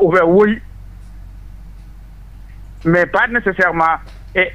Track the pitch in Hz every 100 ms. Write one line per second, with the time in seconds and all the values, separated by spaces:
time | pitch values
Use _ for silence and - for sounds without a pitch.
0 | 180 180 165 185 208 226 - - - -
1 | - - - - - - - - - -
2 | - - - - - - - - 165 175
3 | 170 190 233 240 196 185 180 165 165 160
4 | - - - 185 180